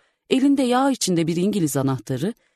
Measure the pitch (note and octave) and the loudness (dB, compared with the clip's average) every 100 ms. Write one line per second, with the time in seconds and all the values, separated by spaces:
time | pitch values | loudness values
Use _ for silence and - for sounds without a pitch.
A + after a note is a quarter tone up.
0 | _ _ _ C4 C#4 C#4 B3 B3 C#4 C4 | _ _ _ 2 2 2 2 2 0 0
1 | - E3+ E3 F3 G3 G3+ D#3 C#3 C3+ B2+ | 0 0 0 0 0 0 0 0 -2 -4
2 | - B2+ F3+ - _ | -4 -4 -4 -6 _